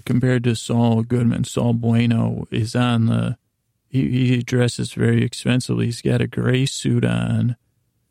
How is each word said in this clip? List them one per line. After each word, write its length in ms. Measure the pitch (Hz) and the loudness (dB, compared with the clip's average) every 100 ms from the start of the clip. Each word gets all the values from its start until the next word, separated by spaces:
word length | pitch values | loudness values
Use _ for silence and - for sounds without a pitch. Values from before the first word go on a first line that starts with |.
Compared 400 | - 127 127 127 | -2 0 2 2
to 100 | 120 | 0
Saul 480 | 113 - 120 120 113 | -2 0 2 2 2
Goodman, 400 | 117 123 120 - | 0 0 2 0
Saul 300 | 127 - 120 | -2 -2 0
Bueno 760 | 117 117 117 117 117 113 117 - | 0 2 2 2 2 0 -2 -4
is 240 | - 113 120 | -4 -2 0
on 300 | 123 117 113 | 0 2 2
the, 300 | 117 117 123 _ _ _ _ _ | 0 -2 -4 _ _ _ _ _
he, 400 | 131 139 127 127 | -2 0 0 2
he 160 | 123 | 0
dresses 480 | 117 123 123 - 117 | 0 0 0 -2 -6
very 320 | - 117 117 | 0 2 2
expensively. 600 | 117 - - 123 - 120 117 | 0 -2 -2 -2 0 -2 -2
He's 160 | 117 | -2
got 180 | - 123 | -2 0
a 80 | 120 | 0
gray 380 | 120 120 127 135 | -2 0 0 0
suit 380 | - 127 120 | -2 -2 0
on, 520 | 120 117 117 113 113 120 _ _ _ _ _ | 0 0 0 0 0 -4 _ _ _ _ _